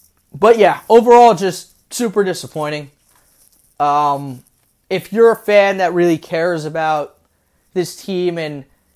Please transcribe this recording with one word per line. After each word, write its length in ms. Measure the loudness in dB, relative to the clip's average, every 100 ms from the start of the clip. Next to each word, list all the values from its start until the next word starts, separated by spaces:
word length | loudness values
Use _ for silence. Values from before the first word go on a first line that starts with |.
| _ _ _
but 240 | 0 2 4
yeah, 220 | 4 0 2
overall, 460 | 2 6 6 6
just 580 | 4 -2 -6 -14 _ _
super 320 | -8 -4 -2
disappointing. 680 | -4 -6 -10 -10 -8 -8 -12 _ _ _ _ _ _ _ _ -4
Um, 640 | -2 0 0 -4 -8 -14 _ _ _ _ -8
if 220 | -8 -4
you're 180 | 2 2
a 60 | 2
fan 400 | 0 2 2 0
that 160 | -2
really 260 | 0 0 -2
cares 460 | -4 -6 -4 -4
about 540 | -8 -6 -4 -4 -6 _ _ _ _ _ _
this 200 | -8 -8
team 440 | -10 -8 -6 -4 -6
and 260 | -8 -12 -18 _ _